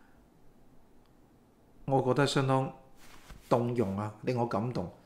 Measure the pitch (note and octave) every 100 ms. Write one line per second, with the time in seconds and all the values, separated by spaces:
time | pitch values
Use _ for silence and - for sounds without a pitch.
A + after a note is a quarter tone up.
0 | - - - - - - - - - -
1 | - - - _ _ _ _ - - C3+
2 | B2 B2+ C#3 D3 C3 C3 C#3 - - -
3 | - - - - - B2 A#2+ A#2+ G2 G2
4 | G#2+ - - B2 A#2 G2 B2 A#2 E2+ -